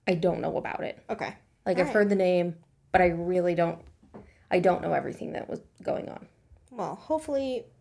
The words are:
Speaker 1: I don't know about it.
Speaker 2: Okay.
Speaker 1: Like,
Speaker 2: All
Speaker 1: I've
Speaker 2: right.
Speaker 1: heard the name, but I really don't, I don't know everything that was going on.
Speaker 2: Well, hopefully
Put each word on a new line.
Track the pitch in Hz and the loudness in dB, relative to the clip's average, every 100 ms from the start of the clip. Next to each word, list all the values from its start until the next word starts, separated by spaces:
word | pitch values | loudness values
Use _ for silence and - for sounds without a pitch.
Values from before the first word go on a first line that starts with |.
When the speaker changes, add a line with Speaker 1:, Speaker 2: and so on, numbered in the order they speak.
| - | -2
Speaker 1:
I | 175 | 0
don't | 175 165 | 0 0
know | 160 - | -2 -4
about | - - | -6 -6
it. | - - - | -8 -10 -10
Speaker 2:
Okay. | 214 - - _ _ 196 | -8 -8 -10 _ _ -2
Speaker 1:
Like, | 180 | 2
Speaker 2:
All | |
Speaker 1:
I've | 175 | 2
Speaker 2:
right. | |
Speaker 1:
heard | 220 208 | 4 4
the | 196 | 4
name, | 185 180 175 165 _ _ _ | 4 2 0 -4 _ _ _
but | 190 | 4
I | 180 | 4
really | 170 175 180 175 170 | 2 0 0 2 2
don't, | 170 165 - - - - - _ - | 0 -2 -12 -20 -20 -20 -20 _ 0
I | 185 | 4
don't | 185 175 | 4 4
know | - | 2
everything | 147 - - - | 0 -2 -8 -8
that | - - | -8 -8
was | - - - | -10 -12 -10
going | - - - | -4 -4 -6
on. | - - _ _ - _ | -14 -18 _ _ -20 _
Speaker 2:
Well, | 240 165 170 | -8 -8 -8
hopefully | - 311 302 277 269 254 - _ | -4 -4 -2 -2 -2 -4 -8 _